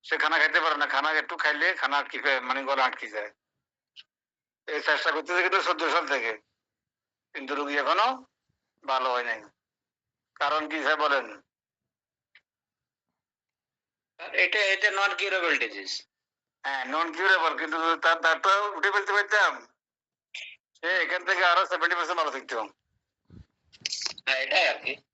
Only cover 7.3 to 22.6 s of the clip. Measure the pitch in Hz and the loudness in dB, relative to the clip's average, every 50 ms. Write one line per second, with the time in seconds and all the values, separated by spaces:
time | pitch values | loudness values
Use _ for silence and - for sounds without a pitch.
7.3 | _ 151 135 131 147 139 147 143 143 147 135 139 165 185 220 240 262 262 - _ | _ -14 -8 -6 -4 -4 -4 -2 -2 0 2 2 2 2 2 2 0 -4 -10 _
8.3 | _ _ _ _ _ _ _ _ _ _ _ 135 131 131 127 131 123 123 120 120 | _ _ _ _ _ _ _ _ _ _ _ -2 -2 0 0 0 0 0 -2 -4
9.3 | 113 110 104 - _ _ _ _ _ _ _ _ _ _ _ _ _ _ _ _ | -6 -8 -8 -20 _ _ _ _ _ _ _ _ _ _ _ _ _ _ _ _
10.3 | _ - - 143 147 156 151 143 151 156 139 139 156 151 151 147 139 135 120 110 | _ -4 -2 0 0 0 -2 -2 -6 -2 0 0 0 2 2 2 2 0 -2 -4
11.3 | 107 - _ _ _ _ _ _ _ _ _ _ _ _ _ _ _ _ _ _ | -14 -18 _ _ _ _ _ _ _ _ _ _ _ _ _ _ _ _ _ _
12.3 | _ - _ _ _ _ _ _ _ _ _ _ _ _ _ _ _ _ _ _ | _ -20 _ _ _ _ _ _ _ _ _ _ _ _ _ _ _ _ _ _
13.3 | _ _ _ _ _ _ _ _ _ _ _ _ _ _ _ _ _ _ 165 - | _ _ _ _ _ _ _ _ _ _ _ _ _ _ _ _ _ _ -16 -4
14.3 | - 180 185 180 196 214 202 196 196 190 202 208 196 196 196 196 196 202 196 196 | 0 0 2 2 2 2 2 2 2 2 2 0 2 2 0 0 0 0 -4 -2
15.3 | 185 190 175 165 147 127 120 110 101 101 95 95 - - - _ _ _ _ _ | 0 0 0 0 0 0 -2 -4 -6 -10 -10 -10 -10 -10 -10 _ _ _ _ _
16.3 | _ _ _ _ _ _ - 139 139 131 131 127 135 156 170 170 151 160 180 190 | _ _ _ _ _ _ -8 -6 -6 -6 -6 -4 -2 -2 -2 -2 -4 -2 2 4
17.3 | 190 180 165 160 147 139 156 156 160 165 165 165 165 160 - 165 165 165 160 165 | 4 4 4 0 0 -2 -4 -4 -4 -2 0 0 0 2 2 2 2 4 2 2
18.3 | 160 160 - 196 190 202 208 208 196 160 170 202 202 208 202 208 202 208 202 202 | 2 2 2 2 2 2 2 -2 -4 -2 -2 0 0 0 0 2 0 0 2 2
19.3 | 214 214 196 165 139 - - - _ _ _ _ _ _ _ _ _ _ _ _ | 2 4 4 4 2 -2 -14 -20 _ _ _ _ _ _ _ _ _ _ _ _
20.3 | _ - - - - _ _ _ _ _ - 170 185 185 165 156 175 180 175 185 | _ -16 -16 -16 -20 _ _ _ _ _ -4 0 0 0 0 0 -2 -2 0 0
21.3 | 190 180 185 175 170 180 190 180 180 165 160 170 180 175 170 160 180 170 160 147 | 0 4 4 4 6 4 4 2 0 0 0 0 0 0 -2 -2 0 -2 -2 -2
22.3 | 131 135 131 - 127 113 | -2 -6 -10 -6 -6 -6